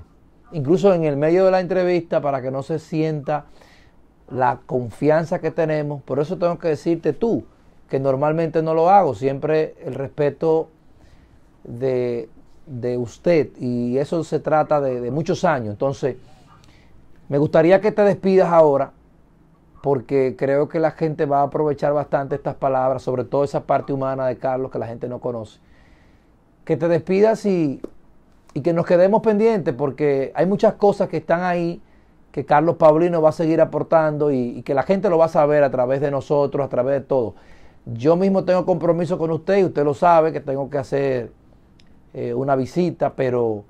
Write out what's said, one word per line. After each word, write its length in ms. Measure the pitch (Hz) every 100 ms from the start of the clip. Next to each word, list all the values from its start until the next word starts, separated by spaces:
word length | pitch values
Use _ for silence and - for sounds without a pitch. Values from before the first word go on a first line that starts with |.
| - _ _ _ -
incluso 400 | 165 131 175 202
en 120 | 175
el 120 | 156 139
medio 280 | 156 180
de 80 | 190
la 80 | 185
entrevista, 600 | 185 185 180 175 170 160
para 220 | 143 135
que 80 | 127
no 120 | 135
se 160 | 131 156
sienta 680 | - 160 160 151 139 147 - - - - - _ - _ -
la 320 | 123 127 127 -
confianza 760 | 127 120 - 143 156 160 175
que 100 | 160
tenemos, 520 | - 156 156 147 143
por 160 | - 135
eso 200 | 151 185
tengo 200 | 175 165
que 100 | 170
decirte 440 | 147 170 165 160
tú, 320 | - 233 143 - _ _ - -
que 120 | 135
normalmente 640 | 135 131 147 160 160 160
no 120 | 160
lo 160 | 160 170
hago, 240 | 202 160
siempre 600 | 107 135 139 147 156 160 -
el 100 | 135
respeto 720 | 127 135 - 143 139 160 160 156 _ - - - - - - _ _
de, 640 | - 120 135 127 123 120 - - - - -
de 320 | 123 123 123
usted, 520 | 120 - 175 165 135 -
y 380 | 123 120 120 127
eso 260 | - 170
se 160 | - 151
trata 400 | 151 151 147 151
de, 200 | 135 123
de 100 | 120
muchos 340 | 143 160 160
años. 260 | 180 139 107
Entonces, 460 | 104 135 - 135 120 - - - - - - - - - - -
me 100 | 143
gustaría 420 | 151 165 160 190
que 100 | 208
te 120 | 214
despidas 500 | 202 - 190 185 175
ahora, 400 | 170 156 139 139 - _ _ _ _ _ _ _ -
porque 540 | 139 135 110 139 131 -
creo 320 | 139 143 151
que 100 | 165
la 120 | 156
gente 360 | - 160 160 147
va 140 | 139
a 40 |
aprovechar 480 | 139 151 151 143 147
bastante 420 | 147 139 147 139
estas 220 | 143 - 135
palabras, 460 | 139 131 131 127
sobre 220 | 135 127
todo 200 | 113 139
esa 200 | 143 151
parte 280 | - 135 127
humana 340 | 135 135 135 131
de 100 | 127
Carlos 340 | 135 131 131
que 80 | 127
la 80 | 113
gente 220 | 120 127
no 120 | 123
conoce. 380 | 131 117 110 - _ - - _ _ _ _ _ _ _
Que 140 | - 147
te 100 | 170
despidas 560 | 170 - 190 220 214
y, 380 | 208 180 151 127 - - - _ _ _ _
y 80 | 143
que 100 | 165
nos 140 | 170 160
quedemos 340 | 175 190 220
pendientes, 540 | 220 208 226 214 151
porque 580 | 127 143 120 147 135 135
hay 120 | - 175
muchas 280 | 196 220
cosas 360 | - 202 196 180
que 80 | 160
están 240 | - 170
ahí 400 | 180 175 170 175 - _ _ _ _
que 100 | 151
Carlos 300 | - 147 165
Paulino 480 | 165 160 151 175 170
va 60 | 156
a 40 |
seguir 280 | 151 160 160
aportando 720 | 160 151 - 160 156 147 147
y, 260 | 131 120 120
y 40 |
que 100 | 135
la 80 | 139
gente 260 | 127 190 196
lo 100 | 165
va 80 | 165
a 20 |
saber 340 | 170 147 147
a 80 | 139
través 300 | 127 123 135
de 100 | 147
nosotros, 560 | 139 - 143 139 143 131
a 20 |
través 320 | 123 127 139
de 60 | 131
todo. 300 | 135 107 - - - - - -
Yo 300 | 117 143 175
mismo 280 | 196 190
tengo 220 | 180 185 180
compromiso 500 | 170 175 170 165 175
con 120 | 160
usted 280 | 160 160 196
y 60 |
usted 200 | 180 151
lo 100 | 147
sabe 380 | 139 175 170 160
que 80 | 143
tengo 280 | 139 135 139
que 100 | 147
hacer, 520 | 127 139 139 127 110 - - - _ _ - - -
eh, 220 | 131 123
una 220 | 120 135 135
visita, 580 | 123 170 175 - 139
pero 480 | - 131 123 113 104 -